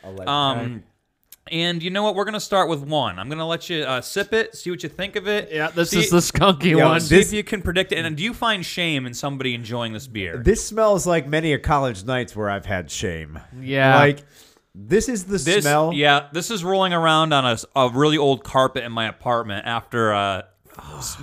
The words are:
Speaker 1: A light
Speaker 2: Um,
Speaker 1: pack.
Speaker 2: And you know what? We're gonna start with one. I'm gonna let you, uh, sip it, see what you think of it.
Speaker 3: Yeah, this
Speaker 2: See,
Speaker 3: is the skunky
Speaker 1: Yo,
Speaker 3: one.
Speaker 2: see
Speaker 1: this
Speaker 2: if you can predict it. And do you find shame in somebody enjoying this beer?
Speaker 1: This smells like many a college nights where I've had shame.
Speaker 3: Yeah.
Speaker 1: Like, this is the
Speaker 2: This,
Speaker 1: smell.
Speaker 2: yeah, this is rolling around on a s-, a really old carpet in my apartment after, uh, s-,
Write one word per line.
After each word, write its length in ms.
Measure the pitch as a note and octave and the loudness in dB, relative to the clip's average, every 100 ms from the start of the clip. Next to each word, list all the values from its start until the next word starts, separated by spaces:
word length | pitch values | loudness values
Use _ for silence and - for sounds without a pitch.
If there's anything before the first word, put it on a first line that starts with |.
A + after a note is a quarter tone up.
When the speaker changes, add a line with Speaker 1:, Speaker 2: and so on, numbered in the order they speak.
Speaker 1:
A 60 | F#2 | -18
light 180 | F#2+ F#2+ | -10 -4
Speaker 2:
Um, 300 | C#3+ C#3 A#2+ | -2 0 -2
Speaker 1:
pack. 260 | B2 A#2 - _ _ _ _ - - | -6 -10 -16 _ _ _ _ -20 -8
Speaker 2:
And 300 | E3 E3+ E3+ | -4 -4 -4
you 80 | E3+ | -4
know 140 | F#3+ | -2
what? 120 | G#3+ F#3+ | -2 0
We're 100 | G3+ | -2
gonna 140 | G#3+ | -4
start 300 | - G3 E3 | -2 0 2
with 120 | D3+ | -2
one. 380 | C#3+ D3+ A#2 F2+ | -2 -2 -2 -4
I'm 100 | A2 | -8
gonna 180 | D#3 D#3+ | -8 -6
let 220 | E3 - | -6 -6
you, 140 | E3 | -6
uh, 180 | C3 B2+ | -4 -4
sip 320 | - G3 G3 | -4 -6 -2
it, 220 | A3 A3 - | -2 -2 -6
see 140 | F3+ | -10
what 120 | F3 | -8
you 60 | D#3 | -8
think 260 | - G3 G#3 | -10 -8 -6
of 120 | F#3+ | -4
it. 220 | G#3 - | -4 -4
Speaker 3:
Yeah, 180 | D#3 D#3 | -4 -2
this 200 | E3+ E3+ | 0 0
Speaker 2:
See, 80 | F3 | 2
Speaker 3:
is 100 | F3+ | 4
the 80 | F3 | 4
skunky 540 | - - G3 D3+ E3+ D#3+ | 4 4 4 4 4 6
Speaker 1:
Yo, 100 | - | 6
Speaker 3:
one. 100 | E3 | 4
Speaker 2:
see 140 | D#3+ E3+ | 6 6
Speaker 1:
this 100 | G#3+ | 6
Speaker 2:
if 60 | |
you 100 | G#3 | 0
can 180 | - G#3 | -4 -4
predict 300 | F3+ F3 F#3 | -2 -2 0
it. 120 | D#3+ E3 | -2 -4
And 100 | D3+ | -4
do 80 | |
you 100 | G#3 | -6
find 320 | - A#3 G3+ E3 | -2 -2 -2 -4
shame 400 | - E3+ C#3+ B2+ | -4 -2 -2 -6
in 80 | |
somebody 400 | A#2+ D3 C#3 C3 | -8 -6 -4 -4
enjoying 400 | A#2+ A2+ A#2+ A#2 | -6 -6 -6 -6
this 140 | G#2+ B2+ | -8 -10
beer? 300 | A2 F2+ A#2+ | -8 -6 0
Speaker 1:
This 280 | A#2+ A3 - | 2 2 0
smells 400 | G#3 A3 G3 F3 | 2 4 4 2
like 200 | E3+ C#3 | 0 0
many 260 | D#3 D#3+ | -2 0
a 60 | C#3 | 0
college 440 | - D3 C3+ G2 G#2+ | 2 0 0 -4 -4
nights 300 | B2+ A#2 - | -4 -4 -6
where 140 | G#2 | -4
I've 160 | G2+ G2 | -4 -4
had 260 | F#2+ D2+ | -6 -6
shame. 480 | - G2+ E2 D#2 D#2 - B2+ | -6 -6 -6 -10 -14 -18 -14
Speaker 3:
Yeah. 380 | C3 C3+ C3+ C#3 | -4 2 6 6
Speaker 1:
Like, 260 | C#3+ C#3+ - - - _ _ F#2+ | 6 2 -8 -20 -20 _ _ -14
this 340 | G#2 G3 A3 | 0 0 0
is 160 | A3+ F3+ | -4 -4
the 120 | G3 | -2
Speaker 2:
This, 240 | C#3 G3+ | 2 2
Speaker 1:
smell. 280 | D3 D3+ D#3 | 4 2 2
Speaker 2:
yeah, 340 | C#3+ D3 C#3+ C#3+ | 2 4 4 2
this 180 | E3 E3+ | -6 -4
is 120 | A3 | -4
rolling 300 | F3 F#3+ F#3+ | 0 2 2
around 400 | F3 E3 D#3 D#3+ | 2 4 4 4
on 120 | C#3+ B2+ | 2 2
a 60 | |
s-, 120 | A2 - C#3 | -2 -4 0
a 140 | B2+ | 2
really 280 | B2 D3+ D3+ | 4 2 4
old 260 | C#3+ C3 | 2 0
carpet 400 | - C3+ C3 C3 | 0 2 2 0
in 80 | A#2 | -6
my 160 | A2+ A2 | -4 -4
apartment 580 | - B2+ A#2 A2 G2+ A#2 | -4 -2 -2 -2 -6 -4
after, 480 | A#2 - A#2+ A2 | -6 -4 0 2
uh, 280 | G#2 G2+ F#2+ - _ _ - - D3 | 2 0 -2 -8 _ _ -20 -18 -12
s-, 180 | B2+ - | -12 -12